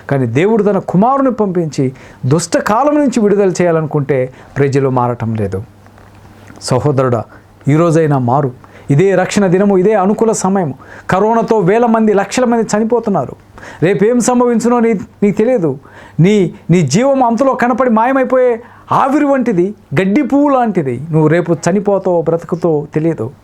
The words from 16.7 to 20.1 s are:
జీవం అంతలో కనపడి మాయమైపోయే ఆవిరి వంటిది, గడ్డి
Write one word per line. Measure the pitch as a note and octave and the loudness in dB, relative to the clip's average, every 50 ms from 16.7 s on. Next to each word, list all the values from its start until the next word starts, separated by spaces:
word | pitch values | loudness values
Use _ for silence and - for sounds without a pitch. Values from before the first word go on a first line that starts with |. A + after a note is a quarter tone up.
| E3 F#3 | 2 2
జీవం | D#3+ B2+ C3+ G#3 B3+ C#4 C4+ C4+ B3 | 2 2 2 2 2 2 2 2 2
అంతలో | A#3 A#3 G#3+ C4+ C4+ B3 | 0 0 0 0 0 0
కనపడి | - A#3 B3 B3 B3 C4 B3 | 0 0 0 0 0 0 2
మాయమైపోయే | A3 A3 A3+ C4 C4+ C4+ B3+ - B3+ B3+ B3+ B3 A#3+ A#3 - - - - - - | 2 2 2 2 0 0 0 0 0 2 2 2 0 -2 -8 -14 -20 -16 -6 -2
ఆవిరి | - F#3 A#3+ C4+ C4 D4+ D4 | 0 0 0 0 0 0 0
వంటిది, | C#4 C#4 C4 A#3 B3 G#3 E3+ F3 G3+ G#3 - - - C#3+ D#3 | 0 0 0 0 0 0 0 -2 -2 -4 -10 -12 -6 -4 -2
గడ్డి | F#3+ F#3+ | 0 0